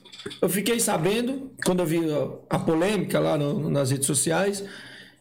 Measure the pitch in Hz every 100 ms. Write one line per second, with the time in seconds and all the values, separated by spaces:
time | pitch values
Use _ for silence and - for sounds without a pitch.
0 | - - - - 160 185 214 233 220 180
1 | 170 226 240 277 - - - 180 165 170
2 | 160 147 131 - - 143 - 160 190 208
3 | - 156 156 156 143 147 156 143 131 135
4 | - 143 170 165 202 202 196 - - -
5 | - -